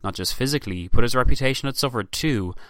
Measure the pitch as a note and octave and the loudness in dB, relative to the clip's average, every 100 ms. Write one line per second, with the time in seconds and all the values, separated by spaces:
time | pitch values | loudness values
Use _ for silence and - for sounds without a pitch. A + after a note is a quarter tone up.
0 | G2+ F#2+ F#2 - C3+ C#3+ G#2+ F2+ F2 - | -6 -6 -6 -4 -2 -4 -4 -8 2 6
1 | A#2+ B2+ B2 - C3+ C3+ C#3+ C3 C#3+ B2 | 6 4 4 4 2 -4 -6 -4 -4 -4
2 | G2 - D#3+ B2 F2+ E2+ | -6 -4 -2 -2 -4 -8